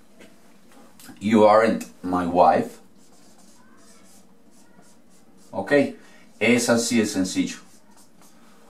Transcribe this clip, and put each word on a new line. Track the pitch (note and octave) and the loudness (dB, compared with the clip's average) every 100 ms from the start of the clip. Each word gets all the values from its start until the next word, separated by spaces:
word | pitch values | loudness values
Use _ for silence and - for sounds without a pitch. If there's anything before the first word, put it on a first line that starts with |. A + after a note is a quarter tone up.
| - - - - - - - - - - - - | -20 -20 -20 -20 -20 -20 -20 -20 -20 -20 -20 -10
You | G2 A2 G#2 | 0 4 6
aren't | G#2+ A2+ - - - | 4 2 -2 -8 -14
my | F2+ F2+ E2+ | -6 -4 -2
wife. | F2 E2+ E2+ - - - - - - - - - - - - - - - - - - - - - - - - - - - - - | 2 2 2 -4 -12 -20 -20 -20 -20 -20 -20 -20 -20 -20 -20 -20 -20 -20 -20 -20 -20 -20 -20 -20 -20 -20 -20 -20 -20 -20 -20 -14
¿Ok? | G2 - C#3+ A#2+ - - - - - | -12 0 0 0 -6 -20 -20 -20 -4
Es | A2+ B2 B2 | 0 0 0
así | A#2 - A#2 | 0 0 -2
de | G2+ | -2
sencillo. | G2 F#2 F#2+ E2+ - - - - - - - - - - - - | -2 -4 -4 -6 -8 -20 -20 -20 -20 -20 -20 -20 -20 -20 -20 -20